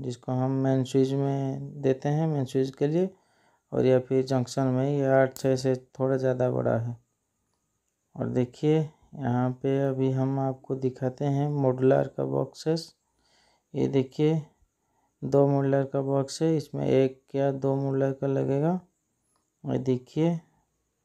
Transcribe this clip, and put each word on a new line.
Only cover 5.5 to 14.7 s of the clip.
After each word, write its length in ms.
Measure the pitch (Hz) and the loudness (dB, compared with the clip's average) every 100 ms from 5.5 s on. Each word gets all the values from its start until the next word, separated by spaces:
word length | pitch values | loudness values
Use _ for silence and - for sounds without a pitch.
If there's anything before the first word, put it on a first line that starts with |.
| 131 | 0
से 180 | 131 127 - - | 0 -2 -4 -4
थोड़ा 220 | 131 135 | 0 0
ज़्यादा 320 | 131 127 127 | 0 0 0
बड़ा 260 | 127 123 117 | 0 0 0
है। 180 | 120 120 _ _ _ _ _ _ _ _ _ _ _ - | -2 -8 _ _ _ _ _ _ _ _ _ _ _ -8
और 120 | 120 | -4
देखिए, 480 | 127 123 - 151 160 | -2 -4 -2 2 2
यहाँ 720 | 151 - _ 147 127 123 127 | 0 -8 _ -6 -2 0 0
पे 240 | 127 135 135 | -2 -2 0
अभी 280 | 139 131 131 | 0 0 0
हम 260 | 131 131 135 | 0 0 0
आपको 360 | 135 131 - 131 | -2 -4 -8 -4
दिखाते 500 | 131 - 131 127 143 | -4 -2 -6 -2 -2
हैं 200 | 139 147 | 0 0
modular 560 | 147 131 127 131 139 135 | 2 0 4 4 4 2
का 180 | - 135 | -4 -2
boxes। 680 | 139 139 - 156 165 - _ _ _ _ _ _ _ _ | -2 -4 -6 -4 -4 -6 _ _ _ _ _ _ _ _
ये 140 | 143 131 | -2 0
देखिए, 480 | 135 131 - 151 160 147 _ _ | 0 -2 0 2 0 -4 _ _